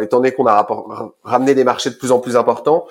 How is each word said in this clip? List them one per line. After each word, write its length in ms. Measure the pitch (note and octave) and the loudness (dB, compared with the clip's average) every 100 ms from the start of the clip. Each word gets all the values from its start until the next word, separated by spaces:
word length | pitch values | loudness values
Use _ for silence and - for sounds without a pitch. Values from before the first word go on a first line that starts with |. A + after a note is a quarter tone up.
étant 140 | G#2+ B2 | 0 0
donné 160 | C3 | 0
qu'on 140 | B2+ A#2 | 0 2
a 80 | |
rappor-, 600 | G#2 G#2 G#2+ G2+ G#2+ A2+ _ | 2 0 -4 -8 -12 -14 _
ramené 320 | A2 A#2+ C3 | -4 0 2
des 80 | C3 | 2
marchés 280 | B2 A2+ C#3 | 2 0 -4
de 40 | |
plus 160 | A#2 B2+ | -6 0
en 80 | B2+ | 0
plus 180 | B2 A#2+ | 2 0
importants, 480 | A#2 A#2 - E3 - | 2 0 0 0 -2